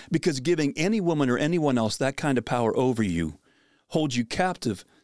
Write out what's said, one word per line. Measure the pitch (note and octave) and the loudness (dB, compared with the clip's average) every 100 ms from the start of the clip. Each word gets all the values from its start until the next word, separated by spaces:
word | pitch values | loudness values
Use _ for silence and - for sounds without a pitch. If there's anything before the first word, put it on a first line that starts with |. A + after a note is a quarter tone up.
| - | -4
because | D#3+ F3+ C3+ | -2 0 -2
giving | C3 E3+ C#3+ - | 0 0 0 0
any | E3+ A3 | 0 0
woman | E3+ D#3 C3+ | 0 2 2
or | B2 | 2
anyone | D3 F3 D3+ B2 | 0 0 2 2
else | A2 - | 0 0
that | C3+ - | -2 -2
kind | D#3 B2+ | -2 0
of | |
power | A2 B2 A#2 - | 0 0 2 2
over | C3 A2+ | 2 2
you | G#2 E2+ D#2+ D#2 _ _ _ _ _ | 0 0 -2 -6 _ _ _ _ _
holds | G3 D#3 B2 | -2 0 -2
you | |
captive | A2+ - F#3 F3 - F#2+ - _ | -2 0 -2 -2 -4 -6 -8 _